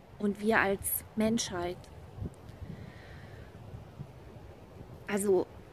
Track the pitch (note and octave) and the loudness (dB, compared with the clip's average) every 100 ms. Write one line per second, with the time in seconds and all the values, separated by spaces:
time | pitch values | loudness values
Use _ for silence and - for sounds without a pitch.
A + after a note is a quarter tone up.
0 | - - G#3 G3+ G#3+ G#3 F#3+ G3 - - | -14 0 0 4 6 8 8 4 2 -2
1 | - G#3+ A3 A#3 - F3+ F3 F3+ - - | 0 2 4 4 2 0 -2 -4 -10 -14
2 | - - - - - - - - - - | -14 -8 -8 -8 -14 -12 -10 -10 -12 -14
3 | - - - - - - - - - - | -14 -14 -14 -14 -14 -14 -12 -12 -12 -12
4 | - - - - - - - - - - | -12 -14 -16 -14 -14 -16 -16 -14 -14 -10
5 | - G3+ G3+ F3+ - - - | 0 2 6 6 6 -4 -16